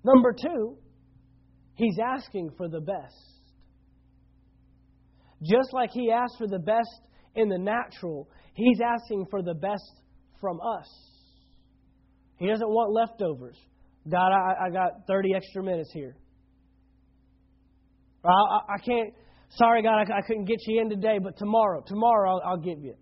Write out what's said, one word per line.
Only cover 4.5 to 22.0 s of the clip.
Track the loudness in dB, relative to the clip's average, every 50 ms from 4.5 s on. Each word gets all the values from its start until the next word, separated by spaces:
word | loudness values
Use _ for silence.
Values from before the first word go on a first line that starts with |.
| _ _ _ _ _ _ _ _ _ _ _ _ _ _ _ _ _ _
Just | 0 2 2 2 2 0 -2
like | -4 -4 -2
he | -4 -2 0 0
asked | 0 0 0 -4 -6
for | -8 -6
the | -6 -6 -4
best | -2 0 0 0 0 -4 -10 -20 _ _ _ -20 _ _ _
in | -2 0 0
the | 0
natural, | -2 -2 -4 -4 -4 -6 -8 -14 -12 -10 -10 -8 -10 -12 _ _ -20 _ -16 _
he's | 2 4 4 4 4
asking | 0 -2 -2 -4 -4 -6 -6 -6 -6 -6
for | -6 -6
the | -6 -6 -6
best | -6 -6 -6 -6 -6 -10 -16 _ _ _ _ _ -20 _ _ _ -10
from | -8 -8 -8 -6
us. | -6 -6 -6 -8 -10 -18 -20 -20 _ _ _ _ _ _ _ _ _ _ _ _ _ _ _ _ _ _ _ _ _ _ _ _ _ _ _
He | _ -2
doesn't | -2 -2 -2 -2
want | 0 2 2 2 2
leftovers. | 2 0 0 0 -2 -6 -4 -4 -4 -6 -12 -18 -20 -20 _ _ _ _ -20 _ _ _ _
"God, | -2 0 2 4 4
I, | 4 4 2 2 0 0 -2
I | -2
got | 0 0 -2 -2 -2 -6 -4
thirty | -2 0 0 2 0 0
extra | -2 -4 -8 -10 -8 -4
minutes | -4 -4 -4 -6 -8
here. | -10 -12 -12 -12 -16 -20 -20 _ _ _ _ _ _ _ _ _ _ _ _ _ _ _ _ _ _ _ _ _ _ _ _ _ _ _ _ _ _ _ _ _ _ _ _ _ _ _ 4
Or | 6
I, | 6
I, | 6 6 4 2 -2 -2 -4 -8
I | -6 -4
can't, | -2 -2 -2 -2 -4 -10 -20 -20 -20 _ _ _ _
sorry, | 2 4 4 6 6 4
God, | 4 4 4
I, | 2 2 0 -2
I | -4 -2
couldn't | -2 -4 -4 -2
get | -4 -4 -4 -2
you | -2 0 0
in | 0 0
today, | -4 -2 0 0 0 0
but | -2 -6 -8
tomorrow, | -8 -4 0 2 2 2 2 0 -4 -8
tomorrow | -8 -4 0